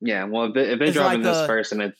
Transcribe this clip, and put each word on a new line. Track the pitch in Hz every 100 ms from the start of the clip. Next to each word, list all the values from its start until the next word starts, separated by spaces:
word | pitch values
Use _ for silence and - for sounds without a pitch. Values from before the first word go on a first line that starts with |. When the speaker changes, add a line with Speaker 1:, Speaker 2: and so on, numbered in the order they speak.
Speaker 1:
Yeah, | 120 101
well, | 98 110 117
if |
they, | 107 120
if | 120
they | 147
Speaker 2:
It's |
Speaker 1:
drop | 151 139
Speaker 2:
like | 117
Speaker 1:
in |
this | 113 -
Speaker 2:
a | -
Speaker 1:
first, | 113 107
and | 110
it, | 104 -